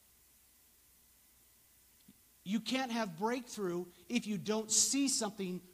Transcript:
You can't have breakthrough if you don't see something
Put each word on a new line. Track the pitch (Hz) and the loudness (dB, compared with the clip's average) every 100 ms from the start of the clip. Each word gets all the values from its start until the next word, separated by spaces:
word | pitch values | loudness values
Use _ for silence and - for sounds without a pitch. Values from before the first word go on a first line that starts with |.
| _ _ _ _ _ _ _ _ _ _ _ _ _ _ _ - _ _ _ _ - - _ _ | _ _ _ _ _ _ _ _ _ _ _ _ _ _ _ -20 _ _ _ _ -20 -20 _ _
You | 175 220 | -2 -2
can't | - 254 262 | 0 -2 0
have | 233 208 160 | -2 -2 0
breakthrough | 220 254 - 214 185 175 180 - - | 0 0 -4 -4 -2 -2 -4 -10 -2
if | 233 208 | -2 0
you | 202 | -2
don't | 147 214 214 | 0 0 2
see | - - 269 277 | 4 4 4 4
something | - 208 202 185 180 - | 2 0 -2 -4 -4 -8